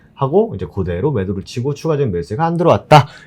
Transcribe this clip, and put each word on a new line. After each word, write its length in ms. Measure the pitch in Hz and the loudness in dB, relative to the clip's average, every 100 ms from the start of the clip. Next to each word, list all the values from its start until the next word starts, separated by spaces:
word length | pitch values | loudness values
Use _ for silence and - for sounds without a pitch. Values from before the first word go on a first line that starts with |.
| - - | -16 -6
하고 340 | 135 175 226 98 | -2 0 0 -4
이제 100 | 90 | -8
그대로 460 | - 87 87 135 | -6 -4 -2 -2
매도를 320 | 127 95 95 | -2 -2 -6
치고 300 | 98 - 127 | -8 -6 -6
추가적인 360 | 143 - 147 135 | -4 -2 -2 -2
매수세가 340 | 87 85 107 | -4 -4 -4
안 120 | 165 170 | -2 2
들어왔다, 500 | 180 107 - 147 - - | 2 2 6 4 4 -4